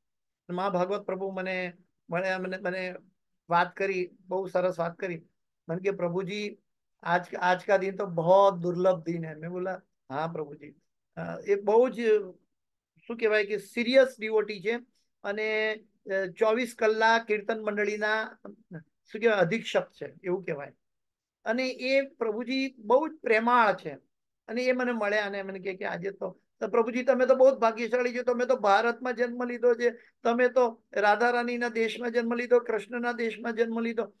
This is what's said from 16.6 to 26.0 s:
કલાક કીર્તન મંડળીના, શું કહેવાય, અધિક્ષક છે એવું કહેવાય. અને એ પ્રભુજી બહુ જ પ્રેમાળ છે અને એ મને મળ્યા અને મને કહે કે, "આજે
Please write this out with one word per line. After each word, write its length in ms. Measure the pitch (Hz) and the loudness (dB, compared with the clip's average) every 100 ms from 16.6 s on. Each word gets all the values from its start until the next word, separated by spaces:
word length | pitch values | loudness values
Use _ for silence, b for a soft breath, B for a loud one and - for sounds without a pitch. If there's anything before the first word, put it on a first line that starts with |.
| 240 - | -2 0
કલાક 480 | 220 220 220 226 226 | 0 4 4 4 0
કીર્તન 360 | 214 208 220 | -4 -2 -4
મંડળીના, 760 | 214 208 208 208 214 220 226 - 202 - _ 165 - _ _ | -4 -2 -2 -2 0 -2 -4 -12 -20 -20 _ -18 -18 _ _
શું 80 | 220 | 0
કહેવાય, 180 | 226 202 | 2 4
અધિક્ષક 540 | 165 208 - 196 180 | 4 2 0 -2 -2
છે 220 | _ 143 - | _ -14 -10
એવું 200 | 185 185 | -4 -4
કહેવાય. 300 | 175 143 139 _ _ _ _ _ _ _ | -4 -8 -10 _ _ _ _ _ _ _
અને 240 | 208 233 254 | -4 -2 -2
એ 340 | 247 254 269 | -4 0 2
પ્રભુજી 720 | 269 _ 226 208 240 262 269 247 | 0 _ -4 -4 -4 -4 -4 -8
બહુ 300 | 208 254 311 | 2 2 2
જ 100 | - | -6
પ્રેમાળ 560 | - 220 226 247 214 180 | 0 2 4 4 4 2
છે 220 | 156 135 _ _ _ _ - | -6 -14 _ _ _ _ -10
અને 140 | 226 | -4
એ 100 | 254 | -2
મને 200 | 254 247 | 0 -2
મળ્યા 340 | 233 202 208 202 | -2 0 0 -2
અને 160 | 202 | -6
મને 160 | 190 190 | -8 -8
કહે 180 | 190 185 | -10 -8
કે, 80 | |
"આજે 260 | 196 175 | -8 -6